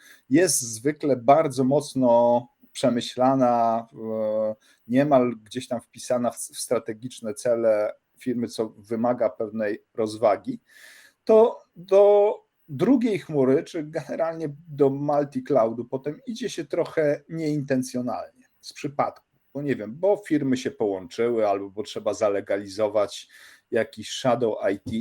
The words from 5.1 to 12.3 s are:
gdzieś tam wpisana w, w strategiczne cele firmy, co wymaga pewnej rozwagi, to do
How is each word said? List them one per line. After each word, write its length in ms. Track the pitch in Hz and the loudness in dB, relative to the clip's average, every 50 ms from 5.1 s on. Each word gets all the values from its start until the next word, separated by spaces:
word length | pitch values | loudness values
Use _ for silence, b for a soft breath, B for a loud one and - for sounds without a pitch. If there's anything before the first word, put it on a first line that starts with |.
| 139 127 123 123 117 110 110 | 4 4 4 2 -2 -6 -12
gdzieś 240 | - - 123 123 - | -12 -12 -10 -8 -6
tam 120 | 123 113 | -8 -8
wpisana 500 | - _ _ 123 - - 123 120 120 113 | -8 _ _ -12 -6 -4 -2 0 -2 -2
w, 60 | - | -4
w 220 | - - - - - | -6 -14 -14 -12 -10
strategiczne 760 | - - 123 113 - - 110 107 123 127 - - 117 107 104 | -6 -4 -4 -4 -4 -6 -12 -10 -12 -16 -14 -12 -10 -10 -10
cele 600 | - - 123 117 117 113 113 107 104 107 107 - _ _ _ _ - | -4 -2 -2 0 2 2 2 2 2 0 -2 -6 _ _ _ _ -10
firmy, 300 | - 127 117 120 117 104 | -6 -6 -4 -4 -4 -6
co 200 | - - 110 107 | -4 -6 -6 -6
wymaga 640 | - 110 104 104 117 110 120 120 127 123 117 104 | -6 -14 -12 -8 -4 -2 0 0 0 0 0 -2
pewnej 520 | - - 113 104 107 113 107 101 101 - _ _ _ | -2 -4 -8 -6 -4 -4 -4 -4 -4 -6 _ _ _
rozwagi, 680 | 113 110 107 107 107 120 107 98 95 - 131 127 - _ B B B B B B B B B B B _ | -4 -4 -4 -2 0 2 2 2 2 -2 -8 -10 -10 _ B B B B B B B B B B B _
to 340 | - 220 220 226 240 - - - _ _ | 4 6 6 6 6 2 -4 -16 _ _
do 580 | 170 175 - 190 196 202 202 208 208 202 214 | -14 -2 4 6 8 8 8 8 6 6 4